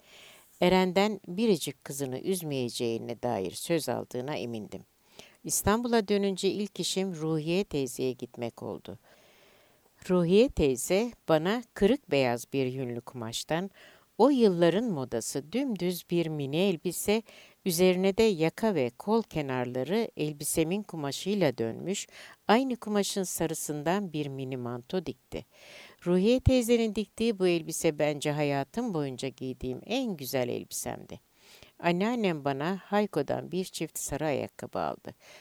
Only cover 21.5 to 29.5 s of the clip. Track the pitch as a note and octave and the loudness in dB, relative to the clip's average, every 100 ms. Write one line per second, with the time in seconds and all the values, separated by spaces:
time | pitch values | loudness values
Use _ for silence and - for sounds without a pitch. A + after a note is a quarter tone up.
21.5 | A#2 A2+ A#2+ D#3 G3+ - - - - - | 2 -4 -4 -6 -6 -8 -16 -20 -6 2
22.5 | A3+ C4+ A#3 G#3 G#3 G3 G3+ F3+ - D#3+ | 4 2 -4 -2 0 0 -2 -4 -2 -2
23.5 | D#3+ - D3 D3+ G3 F#3+ D3+ C#3+ C3+ C3 | -4 -6 -4 0 0 -2 -4 -4 -4 -6
24.5 | C3 A#2+ B2 B2 F#3 D#3 - - E2 - | -6 -6 -8 -6 -6 -6 -10 -10 -12 -12
25.5 | - - - - - F3 F#3 G#3 B3+ - | -20 -20 -20 -20 -8 2 4 4 4 6
26.5 | C4 A3+ A#3+ A3+ G3 G3+ - A#3 F#3+ F#3 | 4 4 4 2 -2 -6 -2 -2 2 2
27.5 | E3+ D#3 - E3+ D3+ D3+ D3 D3+ D3 D3 | 2 0 0 0 2 0 0 -2 0 0
28.5 | C#3 C3+ A3+ B3 E3 C#3 B2 C3+ - C3 | 0 -2 -4 -4 -2 -4 -4 -8 -6 -8